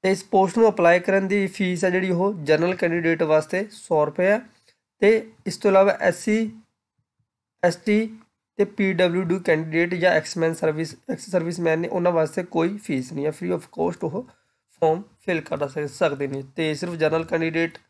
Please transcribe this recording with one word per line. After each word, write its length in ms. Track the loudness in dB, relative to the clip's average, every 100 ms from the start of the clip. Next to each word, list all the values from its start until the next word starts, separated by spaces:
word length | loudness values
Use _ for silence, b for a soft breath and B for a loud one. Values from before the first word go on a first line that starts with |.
ਤੇ 60 | 0
ਇਸ 140 | -2
ਪੋਸਟ 340 | 0 2 2 4
ਨੂੰ 100 | 4
ਅਪਲਾਈ 320 | 6 4 4
ਕਰਨ 280 | 4 0 2
ਦੀ 180 | 0 -2
ਫੀਸ 380 | -2 -2 0
ਹੈ 60 | 0
ਜਿਹੜੀ 200 | 0 0
ਉਹ 220 | 0 -2 -2
ਜਨਰਲ 300 | 0 2 2
ਕੈਂਡੀਡੇਟ 480 | 0 -2 0 0 0
ਵਾਸਤੇ 440 | 2 2 0 -6 -6
ਸੌ 340 | -12 -2 0
ਰੁਪਏ 220 | 0 0 2
ਹੈ 120 | 2 -2 b b b _ _
ਤੇ 100 | 4 4 0 _ -10
ਇਸ 100 | -2
ਤੋਂ 140 | 2
ਇਲਾਵਾ 220 | 6 4 4
ਐਸ 160 | 0 0
ਸੀ, 340 | -2 0 -2 -8 _ _ _ _ _ _ _ _ _ _
ਐਸ 140 | 0 0
ਟੀ 400 | 0 0 0 -8 _ _ _ -4
ਤੇ 60 |
ਪੀ 280 | -4 0 -2
ਡਬਲਯੂ 300 | 2 2 2
ਡੀ 160 | -2 -2
ਕੈਂਡੀਡੇਟ 560 | 0 0 0 -2 -2
ਜਾਂ 180 | 2 2
ਐਕਸ 240 | 2 -2 -2
ਮੈਨ 160 | -2
ਸਰਵਿਸ, 400 | 0 -2 -2 -8 -10 -10
ਐਕਸ 200 | -10 -4
ਸਰਵਿਸਮੈਨ 480 | -4 -2 -2 0 0
ਨੇ, 100 | -2
ਉਹਨਾਂ 240 | 0 0
ਵਾਸਤੇ 300 | 2 0 -4
ਕੋਈ 340 | -4 -2 -2 -4
ਫੀਸ 360 | -6 -6 -6
ਨਹੀਂ 140 | -6 -6
ਹੈ, 40 |
free 220 | -6 -6
of 160 | -6 -6 -4
cost 200 | -4 -4
ਉਹ 240 | -6 -8 -12 b b b _ _
ਫਾਰਮ 200 | 0 0 -6 _ -4
ਫਿਲ 140 | -4
ਕਰ 280 | -4 -6 -4
ਸਕ-, 200 | -6 -8
ਸਕਦੇ 380 | -2 -2 0 -6
ਨੇ 160 | -6 -10 -6
ਤੇ 180 | -4
ਸਿਰਫ 200 | -4 -6
ਜਨਰਲ 300 | -2 0 0
ਕੈਂਡੀਡੇਟ 540 | -2 -2 -2 -2 -4 -6